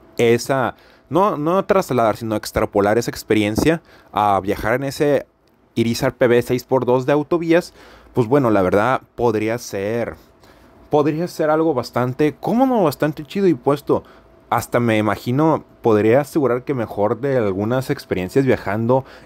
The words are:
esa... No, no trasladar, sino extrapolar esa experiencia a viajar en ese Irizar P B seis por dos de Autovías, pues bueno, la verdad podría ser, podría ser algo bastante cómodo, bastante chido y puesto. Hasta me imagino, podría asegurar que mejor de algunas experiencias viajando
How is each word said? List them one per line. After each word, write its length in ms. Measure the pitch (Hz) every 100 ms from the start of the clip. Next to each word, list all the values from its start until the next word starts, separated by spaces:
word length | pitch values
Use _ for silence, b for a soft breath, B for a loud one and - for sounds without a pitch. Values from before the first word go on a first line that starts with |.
| - -
esa... 580 | 120 117 - 135 117 - b b b
No, 280 | 143 202 147
no 260 | 147 185
trasladar, 540 | 190 190 180 123 113 104
sino 180 | 113 107
extrapolar 640 | - - 107 104 101 110
esa 120 | 120
experiencia 720 | - - 110 104 107 147 165 - b b
a 260 | - 104 98
viajar 300 | 92 95 107
en 100 | 123
ese 440 | 139 135 147 139 - _ _ _ _ -
Irizar 380 | 113 117 135
P 140 | - 127
B 140 | 120
seis 240 | 120 127 -
por 180 | 131
dos 220 | 123 123 131
de 80 |
Autovías, 600 | 147 143 175 165 165 175 - B B B
pues 140 | - 113
bueno, 220 | 143 127
la 140 | 104
verdad 380 | 92 92 113 131 - -
podría 440 | 117 107 107 117
ser, 560 | - 104 98 117 104 78 _ _ b b b b -
podría 380 | 147 147 151 175
ser 240 | - 160
algo 240 | 156 160 135
bastante 600 | 117 - 123 127 151 143
cómodo, 460 | - 214 262 247
bastante 400 | 170 131 151 151
chido 240 | 156 196 196
y 60 |
puesto. 500 | 147 135 147 - 123 - B B - -
Hasta 300 | 117 - 127
me 180 | 120 110
imagino, 680 | 107 101 - 127 160 143 - _
podría 380 | 120 104 107 120
asegurar 420 | 147 165 135 123
que 100 | 123
mejor 480 | 139 107 - 104 117
de 160 | 139 131
algunas 540 | 107 92 104 127 131
experiencias 540 | 143 - 92 90 135 135
viajando 600 | 107 - 104 113 131 131 B